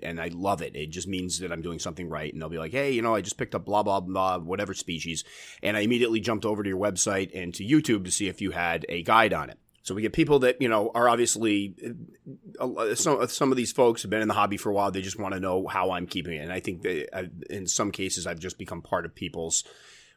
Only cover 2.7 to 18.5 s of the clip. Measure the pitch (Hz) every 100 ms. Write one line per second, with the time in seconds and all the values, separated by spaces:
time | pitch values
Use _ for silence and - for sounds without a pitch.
2.7 | 127 139 123 117 110 98 - 120 104 87
3.7 | 104 104 98 90 95 92 90 82 95 101
4.7 | 95 - 82 80 80 - - - - -
5.7 | 107 104 120 120 113 101 110 107 107 101
6.7 | 92 104 92 - 98 95 92 87 - 98
7.7 | 151 151 107 90 - 98 87 98 85 85
8.7 | 85 - 87 82 113 110 85 69 - _
9.7 | _ - 95 107 - 151 143 127 127 123
10.7 | 110 110 117 123 117 117 107 113 104 101
11.7 | 90 117 117 113 - - 135 208 - 131
12.7 | 90 113 117 175 131 120 - 139 131 110
13.7 | - 120 117 98 107 110 104 101 101 110
14.7 | 101 98 95 95 92 98 95 95 92 95
15.7 | 95 92 90 87 92 85 80 80 92 -
16.7 | 87 92 85 69 95 92 87 - 101 90
17.7 | - 104 92 95 95 82 85 90